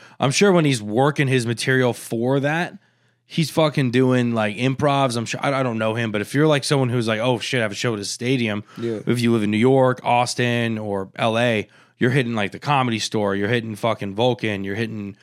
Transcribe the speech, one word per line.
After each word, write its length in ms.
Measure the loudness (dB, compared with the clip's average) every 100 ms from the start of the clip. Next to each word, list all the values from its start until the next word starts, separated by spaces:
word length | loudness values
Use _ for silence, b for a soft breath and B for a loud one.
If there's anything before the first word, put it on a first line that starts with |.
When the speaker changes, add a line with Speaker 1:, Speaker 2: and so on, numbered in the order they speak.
| B B
Speaker 1:
I'm 120 | 0
sure 200 | 4 4
when 140 | 6 4
he's 160 | 0
working 460 | -2 2 2 2 2
his 160 | 2 0
material 460 | -4 0 2 2
for 460 | -2 -6 -4 0 0
that, 360 | 0 -2 -6 -10 _ _ _ _ _
he's 240 | -4 -2
fucking 420 | 2 0 2 0
doing, 420 | 2 4 2 2
like, 240 | 0 -2 -2
improvs. 580 | -2 0 0 2 0 -2
I'm 100 | -6
sure, 140 | -4
I, 120 | -2 -2
I 20 |
don't 140 | -2 -2
know 160 | -2 -2
him, 160 | -2
but 80 | -2
if 140 | -2
you're, 140 | 2 4
like, 180 | 2 2
someone 240 | 0 2
who's 180 | 0 0
like, 140 | 0
"Oh, 180 | 0 0
shit, 200 | -2 -2
I 40 |
have 80 | -2
a 40 | -2
show 180 | -4
at 60 | -4
a 60 | -6
stadium." 600 | -6 -2 0 0 -4 -8 B
Speaker 2:
Yeah. 220 | -6 -4 -2
Speaker 1:
If 140 | 0
you 100 | 2
live 120 | 2
in 80 | 2
New 60 | 4
York, 440 | 4 4 4 0
Austin, 760 | 0 0 0 -2 -2 0 -2 -4
or 340 | -4 -6 -6 -4
L 220 | 0 2
A, 300 | 2 0 -2 b b b
you're 140 | 2
hitting, 240 | 2 0 -2
like, 160 | -4
the 80 | -4
Comedy 400 | -2 0 0 -2
Store, 360 | -2 -2 0 0
you're 100 | 0
hitting 280 | 0 -2 -4
fucking 400 | -4 -2 -4 -2
Vulcan, 480 | 0 0 -2 -4 -6
you're 100 | -6
hitting, 400 | -6 -6 -10 -12